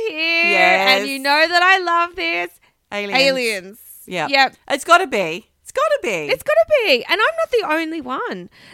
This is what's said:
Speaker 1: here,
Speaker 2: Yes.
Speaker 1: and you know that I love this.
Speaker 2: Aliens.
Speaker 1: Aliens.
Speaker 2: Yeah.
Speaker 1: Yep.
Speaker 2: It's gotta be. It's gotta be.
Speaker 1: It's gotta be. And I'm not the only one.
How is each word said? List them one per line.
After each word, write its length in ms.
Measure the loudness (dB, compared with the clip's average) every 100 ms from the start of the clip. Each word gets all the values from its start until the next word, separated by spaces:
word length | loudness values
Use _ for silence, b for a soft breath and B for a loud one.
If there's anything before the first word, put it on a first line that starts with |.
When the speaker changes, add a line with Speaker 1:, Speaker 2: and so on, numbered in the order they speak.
| -6
Speaker 1:
here, 400 | -4 -2 0 2
Speaker 2:
Yes. 500 | 4 4 4 2 2
Speaker 1:
and 80 | 0
you 100 | -4
know 280 | 0 2 2
that 140 | 4
I 160 | 4 2
love 380 | 2 0 -2 -4
this. 440 | -4 -4 -6 -12 _ _ _
Speaker 2:
Aliens. 280 | -10 -2 0
Speaker 1:
Aliens. 560 | 2 0 -2 -4 -10 -20 -20 -20 -10
Speaker 2:
Yeah. 200 | -6 0
Speaker 1:
Yep. 280 | 2 2 -2 -6
Speaker 2:
It's 140 | -6
gotta 220 | 4 4 4
be. 400 | -2 -4 -6 -12 _
It's 100 | -10
gotta 260 | -4 -2 -2
be. 60 | -2 -4 -4
Speaker 1:
It's 100 | -4
gotta 240 | 0 2 2 2
be. 200 | 2 0 0
And 120 | 0
I'm 160 | 0 -2
not 120 | -2
the 200 | -2 0
only 280 | -2 -4 -8
one. 500 | -8 -6 -6 -8 -12 B B